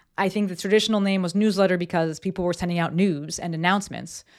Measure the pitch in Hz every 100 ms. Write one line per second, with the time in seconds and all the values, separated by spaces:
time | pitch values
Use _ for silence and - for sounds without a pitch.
0 | _ - 196 208 202 175 196 214 214 214
1 | 196 190 175 196 214 190 190 180 175 175
2 | 165 156 190 185 175 170 175 170 165 165
3 | 196 147 156 - 175 160 175 202 - -
4 | - - -